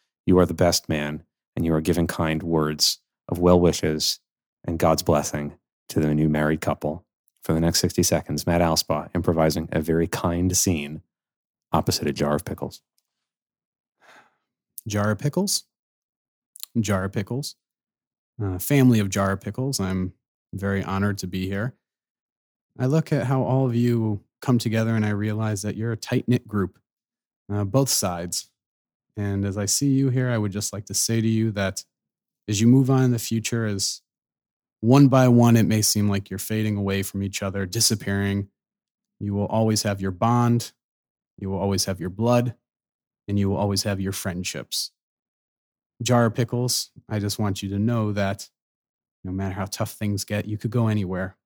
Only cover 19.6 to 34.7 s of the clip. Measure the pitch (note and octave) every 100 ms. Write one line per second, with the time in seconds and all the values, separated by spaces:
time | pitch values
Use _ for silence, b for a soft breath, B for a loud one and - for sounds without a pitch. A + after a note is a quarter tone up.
19.6 | C3 C3 F#2+ F#2 F#2 - _ _ _ G2
20.6 | G2 G2 - G2 G#2 G2+ F2+ F#2 F#2 G2
21.6 | B2 - _ _ _ _ _ _ _ _
22.6 | _ - C3 D#3+ D#3 D3 B2+ C3 A#2+ C3
23.6 | C3 A#2 A#2+ A#2 A2 G#2 - _ - A#2+
24.6 | A#2 A2+ A2+ A2+ G#2 G2+ G#2+ G#2+ A2 G2+
25.6 | G#2 G#2 A#2 A2 - B2+ - B2 - G2+
26.6 | F#2 - _ _ _ _ _ _ - G#2
27.6 | G#2 C3+ C3+ - G2 F2 F2 - - _
28.6 | _ _ _ _ _ - G2+ G2 G2+ G2
29.6 | G2 - C#3+ C3+ C3+ B2+ B2+ A#2 G#2 G2
30.6 | - G2+ - - - A2+ A2 A2 A2 G2+
31.6 | F#2+ - - _ _ _ _ _ - G2+
32.6 | A#2 C3 C3 C3+ B2+ A#2 - A2+ A2 A#2
33.6 | A2 G2 - - _ _ _ _ _ _
34.6 | _